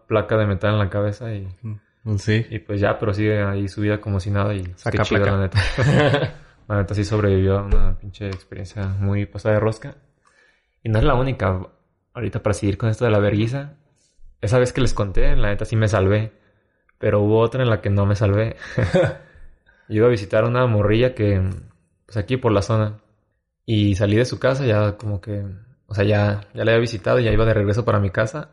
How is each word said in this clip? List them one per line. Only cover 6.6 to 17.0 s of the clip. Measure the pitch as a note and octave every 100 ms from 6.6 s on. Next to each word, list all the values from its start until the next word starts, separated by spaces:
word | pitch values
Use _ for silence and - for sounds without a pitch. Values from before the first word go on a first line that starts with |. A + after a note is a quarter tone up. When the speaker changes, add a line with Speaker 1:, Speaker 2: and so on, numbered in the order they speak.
| -
Speaker 1:
La | G#2
neta | F#2+
sí | G2+
sobrevivió | G2+ A2 G#2 F#2+ F#2+ G2
a |
una | G2+ G2 - -
pinche | G2+ - G2+
experiencia | F#2+ - F#2+ F#2+ - F#2+
muy | F#2+ G2 G2+ G2+
pasada | G#2 A2 G#2+
de |
rosca. | G#2+ A2 C#3+ - _ _ _ _ _ _ _ _
Y | A#2
no | G#2+
es |
la | D3 B2+
única. | C3 B2+ G2 F#2+ G2 _ _ _ _
Ahorita | - A2 G#2+
para | -
seguir | G2+ G2+ G2
con | A2+
esto | G#2+
de | A#2+
la | G#2
verguiza, | G2+ G#2 A#2 C3+ C#3+ - _ _ _ _ - -
esa | A2 B2+
vez | B2
que | -
les | A#2+
conté, | - G2+ F#2+ A#2+ C3+
la | A2
neta | G#2
sí | G#2+ A2+
me | A2
salvé. | G2+ F#2+ G#2 A2 - _ _ _ _ _
Pero | -